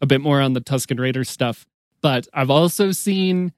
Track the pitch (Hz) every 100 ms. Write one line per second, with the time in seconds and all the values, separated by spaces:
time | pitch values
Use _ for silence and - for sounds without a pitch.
0 | 139 135 147 139 135 127 - 135 - 123
1 | 127 131 131 - 123 110 _ _ _ _
2 | 151 127 - 151 131 143 175 - 196 185
3 | 208 190 185 180 180